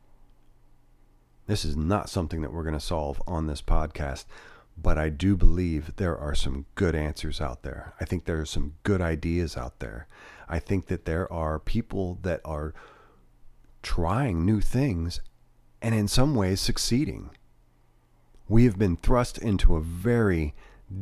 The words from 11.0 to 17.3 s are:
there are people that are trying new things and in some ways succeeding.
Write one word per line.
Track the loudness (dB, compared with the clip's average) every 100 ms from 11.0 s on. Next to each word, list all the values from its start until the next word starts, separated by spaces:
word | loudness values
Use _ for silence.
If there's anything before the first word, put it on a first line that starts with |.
| -4
there | -4 -4
are | -4 -4 -4
people | -2 -2 -2 -6 -6 -6
that | -6 -6
are | -6 -8 -8 -12 -20 -20 -20 _ _ _ -20 -20 -20 -16
trying | -2 0 2 0 0 0 2
new | 2
things | 2 2 0 -2 -4 -6 -10 -14 _ _ _ _
and | -2
in | 0 2
some | 4 4
ways | 4 0 0
succeeding. | -2 -2 0 0 -2 -6 -14